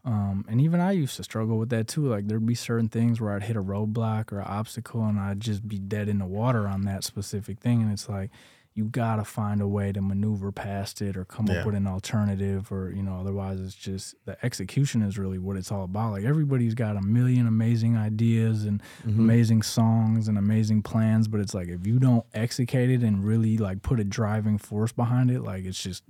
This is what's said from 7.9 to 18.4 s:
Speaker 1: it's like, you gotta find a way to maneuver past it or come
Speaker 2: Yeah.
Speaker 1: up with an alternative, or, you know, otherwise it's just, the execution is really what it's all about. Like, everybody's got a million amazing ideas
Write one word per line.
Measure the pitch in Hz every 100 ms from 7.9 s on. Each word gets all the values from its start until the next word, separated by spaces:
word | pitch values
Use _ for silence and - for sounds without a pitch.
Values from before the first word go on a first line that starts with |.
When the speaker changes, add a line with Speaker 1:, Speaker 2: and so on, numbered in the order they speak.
Speaker 1:
it's | 101 -
like, | 101 98 - - _ _
you | 107 107
gotta | 123 113 107
find | 104 - 104 104
a | 101
way | 101 98
to | 98
maneuver | 98 98 107 104 98
past | - 101 101 98 -
it | 101 92
or |
come | 92 - 107
Speaker 2:
Yeah. | 90
Speaker 1:
up | 107
with | 101
an | 98
alternative, | 92 - 107 104 98 98 98 98
or, | 98 92
you | 95
know, | 98 92
otherwise | 95 98 95 95
it's | 95 -
just, | - 95 - -
the | - -
execution | 120 - 95 - 139 117
is | 104 101
really | 95 92
what | 92 98
it's | 90
all | 101
about. | 92 101 110
Like, | 98
everybody's | 110 156 143 135 117
got | 113 110 104
a |
million | 98 117 127 127 117
amazing | 110 113 117 113 113
ideas | 107 107 117 113